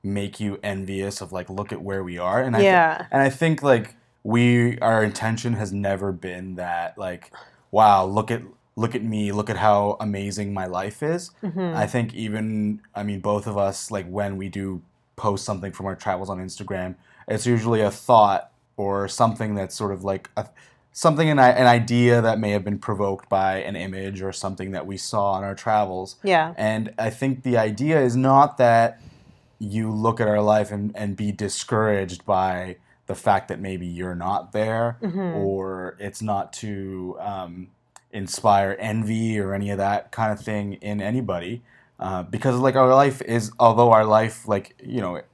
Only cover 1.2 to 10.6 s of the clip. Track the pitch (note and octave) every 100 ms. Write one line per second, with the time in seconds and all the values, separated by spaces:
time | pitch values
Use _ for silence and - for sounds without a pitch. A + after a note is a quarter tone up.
1.2 | F#2 F2+ F2+ G2 G2 G#2 G2 G2 F2+ F2
2.2 | F2+ A#2 C3 A#2 G3 F3+ E3 D#3+ - C#3
3.2 | C3+ C3+ E3 D#3+ C#3+ A#2 G#2+ _ _ _
4.2 | G#2+ A#2+ A#2+ A#2+ A#2+ - A2+ A2+ G#2+ G#2
5.2 | A2 A2+ A#2+ G#2+ G2+ G2 G2+ G2 G2 F2
6.2 | F2+ F2+ F#2+ F2+ F2 E2+ F2 - F#2+ F2
7.2 | - - - _ _ G2+ G#2+ G2 F#2+ G2+
8.2 | A2 A#2 - _ _ - A2+ B2 A2 G#2+
9.2 | G#2 G2+ G#2 G2+ G#2+ G2+ G2+ - G#2+ G2+
10.2 | G2+ F#2+ G2+ G2